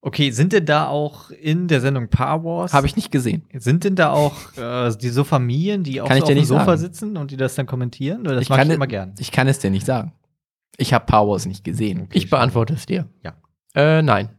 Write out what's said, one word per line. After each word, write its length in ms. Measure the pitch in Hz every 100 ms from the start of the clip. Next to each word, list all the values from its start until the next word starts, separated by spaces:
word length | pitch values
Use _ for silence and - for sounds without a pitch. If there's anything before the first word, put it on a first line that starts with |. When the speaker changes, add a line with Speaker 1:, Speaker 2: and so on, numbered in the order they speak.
Speaker 1:
Okay, 300 | - - 143
sind 200 | 113 165
denn 140 | 208 156
da 220 | 151 147
auch 440 | 143 147 - -
in 380 | - 156 160 180
der 100 | 147
Sendung 300 | 131 139 113
Paar 340 | - 127 156
Wars 300 | 165 170 175
Speaker 2:
Hab 100 | 147
ich 140 | 139 214
nicht 120 | -
gesehen. 340 | 143 123 95 -
Speaker 1:
sind 320 | 135 120 156 196
denn 100 | 185
da 160 | 156
auch, 240 | 139 147 143 - -
äh, 360 | 120 123 120 107
die 120 | 123
so 140 | 120
Familien, 600 | 143 147 123 127 180 208
die 180 | 160 131
auch 60 | -
Speaker 2:
Kann 80 | 131
Speaker 1:
so 20 |
Speaker 2:
ich 60 |
Speaker 1:
auf 40 | 156
Speaker 2:
dir 80 | 139
Speaker 1:
dem 40 |
Speaker 2:
nicht 80 | 156
Speaker 1:
Sofa 160 | 135 190
Speaker 2:
sagen. 120 | 165
Speaker 1:
sitzen 360 | 175 180 214 202
und 140 | 143
die 60 | 135
das 180 | 131 -
dann 100 | 131
kommentieren? 600 | 127 123 - 135 214 208
Weil 80 | 131
das 80 |
Speaker 2:
Ich 60 | 117
Speaker 1:
mag 80 | 135
Speaker 2:
kann 80 | 143
Speaker 1:
ich 40 |
Speaker 2:
es, 40 | 160
Speaker 1:
immer 120 | 135
gern. 260 | 101 92 98
Speaker 2:
ich 140 | -
kann 160 | - 131
es 120 | 139
dir 120 | 101
nicht 140 | 98 98
sagen. 260 | 127 101 - _ _ _ _ _ _
Ich 160 | 135
hab 140 | 120 -
Paar 200 | 110 104
Wars 180 | 98 90
nicht 180 | 95
gesehen. 380 | - 113 107 87
Speaker 1:
Okay, 160 | 95 -
Speaker 3:
Ich 120 | -
beantworte 440 | 139 117 117 113
es 120 | 143 -
dir. 220 | 185 - _
Speaker 1:
Ja. 100 | - - _ _ _ -
Speaker 3:
Äh, 260 | 147 160
nein. 280 | 156 104 107